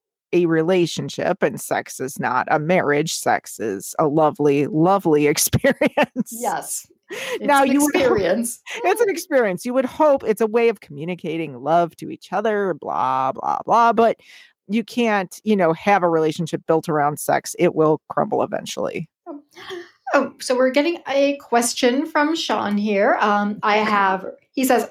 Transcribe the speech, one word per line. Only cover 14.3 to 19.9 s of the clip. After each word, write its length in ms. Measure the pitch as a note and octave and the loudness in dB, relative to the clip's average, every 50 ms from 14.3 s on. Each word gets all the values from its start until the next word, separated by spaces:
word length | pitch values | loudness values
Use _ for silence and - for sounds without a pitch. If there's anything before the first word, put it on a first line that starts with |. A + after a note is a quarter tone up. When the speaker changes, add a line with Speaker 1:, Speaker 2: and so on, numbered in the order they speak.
| - - - _ _ _ _ | -20 -20 -20 _ _ _ _
Speaker 1:
you 180 | - G3+ A#3 G#3 | -4 -4 -4 -4
can't, 520 | - - B3 A#3+ A3+ G#3 G3+ F#3 - - - _ | -2 -2 -2 0 0 0 0 -2 -6 -12 -8 _
you 140 | G#3+ G#3+ | 0 2
know, 160 | G3 F3 D#3+ D#3+ | 4 4 2 2
have 300 | - - G#3 G#3 F#3+ F3+ | 0 2 2 2 4 4
a 60 | E3+ | 2
relationship 520 | E3 D#3+ D#3 D#3 D3+ - E3 D3+ - - - | 2 2 2 0 0 -2 -6 -6 -6 -8 -2
built 220 | - E3 D#3+ - | 0 0 0 0
around 320 | - D3+ D3+ C#3+ D3 D3 - | 0 0 0 0 0 -2 -2
sex. 340 | - - C#3+ C#3 - - - - | -2 0 0 0 0 -6 -2 0
It 160 | E3+ E3+ - | 0 2 4
will 260 | D3+ D#3 D#3 D#3 - _ - | 2 2 2 2 0 _ -6
crumble 320 | - D3 D3 G#3+ - B2 - | -2 -2 -2 0 0 -2 -2
eventually. 680 | - - - - - - - - C#2+ - - D#3+ _ _ _ _ | -2 -4 -8 -8 -10 -8 -6 -6 -6 -6 -8 -12 _ _ _ _
Speaker 2:
Oh. 140 | F4 D4 D4 _ _ _ - - - F#4+ F4 - - | -18 -18 -18 _ _ _ -20 -16 -14 -14 -14 -16 -18